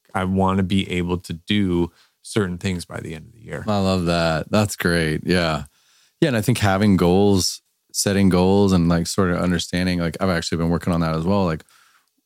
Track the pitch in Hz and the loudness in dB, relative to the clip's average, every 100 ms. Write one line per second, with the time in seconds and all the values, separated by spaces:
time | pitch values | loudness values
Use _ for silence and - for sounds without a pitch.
0 | _ 95 92 95 95 95 92 98 90 90 | _ -4 0 2 2 2 0 0 -2 -4
1 | 87 90 - 80 - 104 98 87 82 - | -2 -4 -6 -14 -4 0 2 0 -2 -4
2 | _ _ - 113 95 87 98 90 - 82 | _ _ -6 -2 -2 -4 -6 -6 -8 -12
3 | 78 80 80 - 82 73 104 101 95 95 | -12 -14 -16 -20 -14 -10 -4 -2 0 0
4 | 85 85 82 78 - 107 104 - 90 85 | 0 0 0 -2 -2 -2 -2 -2 -2 0
5 | 78 76 - 90 82 73 73 _ _ _ | 0 -2 0 0 0 -2 -6 _ _ _
6 | _ _ 165 120 104 120 104 95 104 92 | _ _ 0 0 0 0 2 2 4 4
7 | 87 92 101 98 87 - _ _ _ - | 4 4 4 2 0 -6 _ _ _ -4
8 | - 98 98 90 92 101 101 92 85 85 | -2 2 4 4 4 4 4 4 2 0
9 | 85 - 92 87 90 87 - 87 90 87 | -2 -2 0 0 0 -2 -2 -2 -2 -2
10 | 85 78 95 85 - 82 82 85 92 85 | -4 -2 -2 -2 -2 -2 0 0 0 -2
11 | 82 80 82 101 90 80 - _ _ _ | 0 -2 0 0 0 -4 -10 _ _ _
12 | _ _ | _ _